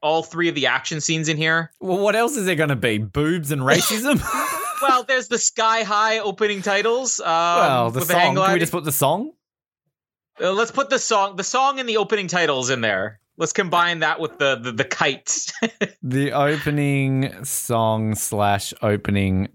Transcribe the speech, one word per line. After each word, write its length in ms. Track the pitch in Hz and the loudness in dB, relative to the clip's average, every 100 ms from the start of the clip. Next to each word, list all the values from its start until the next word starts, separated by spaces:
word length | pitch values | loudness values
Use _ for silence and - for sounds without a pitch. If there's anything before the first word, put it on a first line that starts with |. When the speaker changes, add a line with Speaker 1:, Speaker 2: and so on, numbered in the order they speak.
Speaker 1:
all 200 | 151 160 | 0 0
three 260 | - 165 170 | -2 -2 -2
of 60 | |
the 120 | 147 131 | 0 0
action 340 | 127 - 160 | 0 -2 -4
scenes 280 | - 160 156 | -2 -2 -2
in 80 | 156 | 0
here? 360 | 160 165 160 _ | 0 0 -2 _
Speaker 2:
Well, 180 | 185 185 | -4 0
what 160 | 208 | 2
else 220 | 214 233 285 | 2 0 0
is 100 | 185 | 0
there 80 | |
gonna 220 | 160 156 127 | 2 0 2
be? 220 | 120 107 | 0 0
Boobs 520 | 104 143 151 175 143 | -2 0 0 0 -2
and 120 | 147 | -2
racism? 600 | 131 165 - 214 262 262 | 2 2 2 -2 2 0
<laughs> 420 | - 262 - - - - | 0 -4 -4 -4 -6 0
Speaker 1:
Well, 220 | 277 254 | 2 2
there's 240 | 247 262 - | 2 -2 0
the 120 | 240 | -2
Sky 440 | - - 220 226 | 0 0 2 2
High 380 | 196 208 220 220 | 0 0 2 0
opening 420 | 208 180 208 202 | -2 0 -2 0
titles. 560 | 202 196 214 240 254 - | 0 0 2 0 -2 -4
Um, 80 | 170 | 0
Speaker 2:
Well, 640 | 165 170 175 165 131 117 | 2 4 4 4 4 2
the 80 | 120 | 0
Speaker 1:
with 80 | 160 | 2
the 80 | |
hang 120 | 170 175 | 4 4
Speaker 2:
song. 80 | 135 | 4
Can 60 | |
we 40 | 190 | 2
Speaker 1:
gliding. 140 | 185 | 2
Speaker 2:
just 100 | 165 | 0
put 140 | 175 | -2
the 80 | 151 | -2
song? 400 | 139 139 175 302 - _ _ _ _ _ _ _ _ _ - | 0 2 2 -4 -12 _ _ _ _ _ _ _ _ _ -4
Speaker 1:
Uh, 120 | 180 | 0
let's 180 | 190 226 | 0 0
put 180 | 262 277 | 0 0
the 120 | 269 | 0
song, 340 | - 214 196 | 2 2 0
the 80 | 185 | -2
song 380 | 190 247 269 269 | -2 0 0 0
and 80 | 247 | -2
the 80 | 220 | -2
opening 320 | 202 214 185 | 0 -2 0
titles 420 | 180 160 131 123 | 0 2 0 0
in 100 | 127 | 0
there. 380 | 113 95 104 110 _ - | 0 0 -4 -10 _ -6
Let's 140 | 165 | -2
combine 460 | - 185 175 175 165 | -2 0 2 2 0
that 220 | 156 - | -2 -2
with 180 | 160 - | -4 0
the, 160 | 139 | 0
the, 160 | 123 123 | 0 -2
the 140 | 113 | -4
kite. 640 | - - 160 135 - - - - | -4 -4 -4 -4 -6 -6 -8 -6
<laughs> 360 | 233 - 202 - | -6 -4 -8 -6
Speaker 2:
The 260 | 127 131 139 | -4 -2 0
opening 1120 | 131 143 151 147 147 143 139 135 131 135 92 | 0 0 0 -2 0 0 0 0 0 -2 -6
song 680 | - - - 117 110 110 110 | -8 -8 -2 0 2 0 -2
slash 580 | 107 - 107 104 101 - - | -2 -4 0 2 2 -2 -4
opening 680 | 110 104 - 101 98 92 98 | 0 0 0 0 2 0 -2